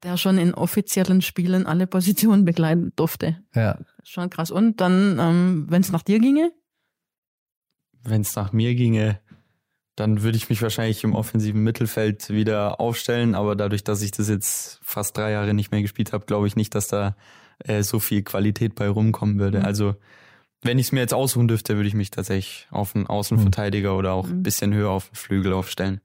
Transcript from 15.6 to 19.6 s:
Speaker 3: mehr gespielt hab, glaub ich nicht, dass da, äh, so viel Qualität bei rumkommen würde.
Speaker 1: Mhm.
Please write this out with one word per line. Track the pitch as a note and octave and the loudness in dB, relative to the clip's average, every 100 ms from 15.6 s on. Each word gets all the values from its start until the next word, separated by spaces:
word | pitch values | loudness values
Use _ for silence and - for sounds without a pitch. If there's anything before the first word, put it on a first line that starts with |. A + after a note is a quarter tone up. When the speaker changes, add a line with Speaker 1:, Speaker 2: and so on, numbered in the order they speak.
| G2+ | 0
Speaker 3:
mehr | G#2 | -2
gespielt | G#2 - G#2+ | -2 -4 -4
hab, | G#2 - | -4 -2
glaub | G#2 G#2 | 0 0
ich | |
nicht, | G2+ G#2+ G#2 | 0 -2 -2
dass | G2 | -4
da, | G2+ G2+ G2+ - - - _ | -2 -2 -6 -12 -20 -20 _
äh, | - G#2+ | -4 -2
so | G2+ A2+ | 0 -2
viel | - G#2+ | -2 -2
Qualität | G2+ G2+ G2+ G#2 A#2 - | -2 -2 -2 0 -4 -2
bei | G2+ | -2
rumkommen | G2+ A2 G#2+ G#2+ G2+ | 2 2 2 0 0
würde. | G2 | 0
Speaker 1:
Mhm. | G2 | 0